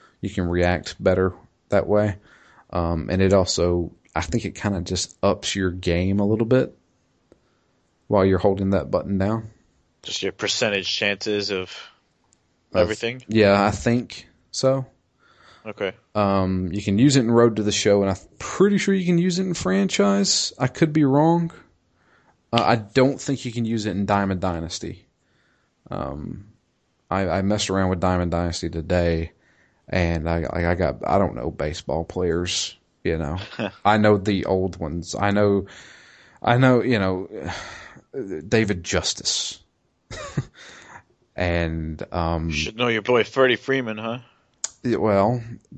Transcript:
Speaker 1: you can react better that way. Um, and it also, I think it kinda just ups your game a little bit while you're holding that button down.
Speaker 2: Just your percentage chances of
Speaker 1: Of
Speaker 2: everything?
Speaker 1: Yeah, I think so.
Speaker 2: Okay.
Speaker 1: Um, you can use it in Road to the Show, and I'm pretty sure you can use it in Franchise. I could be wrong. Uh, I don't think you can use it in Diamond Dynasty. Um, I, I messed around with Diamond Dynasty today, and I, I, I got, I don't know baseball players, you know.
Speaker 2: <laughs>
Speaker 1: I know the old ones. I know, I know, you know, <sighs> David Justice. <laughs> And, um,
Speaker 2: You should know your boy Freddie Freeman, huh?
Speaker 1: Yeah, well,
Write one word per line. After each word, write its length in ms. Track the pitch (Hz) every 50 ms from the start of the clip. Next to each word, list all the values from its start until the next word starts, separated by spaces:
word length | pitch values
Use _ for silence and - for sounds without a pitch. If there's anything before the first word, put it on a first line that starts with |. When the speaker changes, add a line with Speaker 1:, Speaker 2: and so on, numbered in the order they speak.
| _ _ _ _
Speaker 1:
you 80 | - 98
can 180 | 92 95 90
react 560 | 85 87 87 87 87 90 85 - - - - -
better 300 | 95 92 92 92 95 92 - - _ _ _ _ _
that 160 | 104 98 -
way. 300 | - 104 104 107 104 98 98 - _ - _ _ _ _ - _ _
Um, 380 | - 90 85 82 85 82 62 -
and 120 | 90 92 95
it 100 | 95 98
also, 600 | 98 90 - - - 87 87 87 87 85 82 - _ _ _ _
I 60 | 80
think 240 | 80 - - 117 -
it 100 | 98 -
kinda 280 | - - 104 98 92 90
just 340 | 85 92 90 - - - _ -
ups 320 | 101 - - - - -
your 140 | 101 95 92
game 500 | 87 90 87 90 85 87 90 95 98 101
a 60 | 101
little 180 | 101 110 110 117
bit 300 | 113 127 131 - - - _ _ _ _ _ _ _ _ _ _ _ _ _ _ _ _ _ _ _ _ _ _ _ _ _ _ _
while 160 | 110 101 95
you're 140 | 98 95 87
holding 320 | - 101 98 98 98 95
that 200 | 98 90 71 67
button 280 | 95 87 - - 98 95
down. 320 | 95 101 110 113 110 110 - _ _ _ _ _ _ _ _ _ -
Speaker 2:
Just 200 | - - - -
your 100 | 98 -
percentage 560 | - 107 101 - - 123 110 101 95 92 - -
chances 560 | - 110 101 101 98 - 110 104 104 101 98
of 200 | 101 92 92 - - - - - _ _ _ _ _ _ _ _ _ _ _ _ _ _ _ _ -
Speaker 1:
Of 80 | 110 87
Speaker 2:
everything? 400 | 87 107 - - 117 123 131 123 -
Speaker 1:
Yeah, 340 | 110 110 104 101 101 101 101
I 60 | 104
think 580 | 98 - - 127 117 123 117 - - - - _ _ _ _ _
so. 360 | - - - 131 131 135 127 - _ _ _ _ _ _ _ _ _ _ _ - - - _
Speaker 2:
Okay. 280 | 110 104 - 104 95 95 - _ _ _
Speaker 1:
Um, 560 | 107 104 98 98 98 95 92 95 92 92 87 87
you 100 | 101 101
can 160 | 104 98 101
use 180 | 127 147 135
it 40 | 135
in 100 | 117 113
Road 260 | 117 117 117 120 107
to 60 | 107 104
the 100 | 104 98
Show, 300 | - - 107 101 101 98
and 80 | 98
I'm 60 | 95 - - - _ _
pretty 400 | - - - - 196 208 202 196
sure 140 | - 202 196
you 120 | 190 180
can 120 | 175 175 170
use 200 | 175 185 170 180
it 60 | 190
in 80 | 185 175
Franchise. 960 | - - 185 185 196 196 190 - - 202 202 196 101 98 95 - - - - - -
I 80 | 131
could 260 | 127 - - 170 156 147
be 120 | 156 147
wrong. 480 | 135 135 143 151 165 170 175 170 165 - - - _ _ _ _ _ _ _ _ _ _ _ _ _ _ _ _ _ -
Uh, 100 | 117 95
I 100 | 87 117
don't 440 | 113 104 98 - 131 131 139 135 -
think 240 | - - 139 123 -
you 80 | 127 110
can 120 | 120 117
use 220 | 113 113 113 104
it 60 | 107 87
in 120 | 98 101
Diamond 340 | 98 104 101 101 98 95 90
Dynasty. 640 | 92 92 85 82 82 82 - - - - - 92 - _ _ _ _ _ _ _ _ _ _ _ _ _ _ _ _ -
Um, 580 | - 50 - 69 69 73 73 85 85 - 101 - _ _ _ _ _ _ _ _ _ _ _ _
I, 180 | 90 95 98 87
I 140 | 80 98 95
messed 280 | 98 104 104 - -
around 200 | 95 98 95 92
with 100 | 92 87
Diamond 300 | 92 92 90 90 90 85 82
Dynasty 360 | 85 87 85 87 - - 85
today, 640 | - 82 78 82 90 90 87 85 82 80 82 82 - _ _ _ _ _ _ _ _ _ _ -
and 400 | - 92 87 85 85 82 78 82
I, 140 | 82 85 80
I, 260 | - - - 85 85 87
I 20 |
got, 220 | 85 92 73 62 - -
I 120 | - 76 101
don't 160 | 98 80 -
know 140 | 58 60 82
baseball 540 | - - 71 76 78 - - - 65 80 82
players, 720 | - - 95 90 87 82 85 87 90 - - - - - _ _ _ _ _ _
you 120 | 85 82 80
know. 200 | 80 71 80 95 101 - - -
Speaker 2:
<laughs> 240 | 113 95 - - _
Speaker 1:
I 140 | 101 107 110
know 180 | 104 107 104 98
the 280 | 92 107 101 95 -
old 320 | - 95 92 92 95 90 -
ones. 360 | 82 73 85 85 80 - -
I 160 | - 98 101
know, 360 | 101 104 104 101 101 98 98 - - - - - - - - - - - - - _ _ -
I 160 | - 120 123
know, 240 | 135 127 127 120 107
you 160 | 127 123 107
know, 300 | 95 95 95 92 95 - 107 98 71 82 - - - - - - - - - - - _ -
<sighs> 300 | 135 113 95 90 78 76 101
David 340 | 120 110 110 98 101 87 85
Justice. 800 | - - 87 - - - - - - - - - - - - _ _ _ _ _ _ _ _ _ _
<laughs> 280 | - 640 587 571 - - - - _ - - - - - - - - - - _ _ _ _ _ _
And, 680 | - 90 87 85 85 85 80 80 82 80 78 78 - - - -
um, 380 | 87 85 82 85 80 80 82
Speaker 2:
You 40 | 78
should 220 | 76 78 - 110
know 120 | 113 123 120
your 120 | 117 110
boy 240 | 101 123 123 120 104
Freddie 320 | - - 135 131 127 123
Freeman, 400 | - - - 135 135 127 113 107
huh? 220 | 107 110 113 117 127 123 _ _ _ _ _ _ _ - - - _ -
Speaker 1:
Yeah, 140 | 123 113 71
well, 440 | 90 110 101 98 98 110 123 123 113 117 120 - _ _ -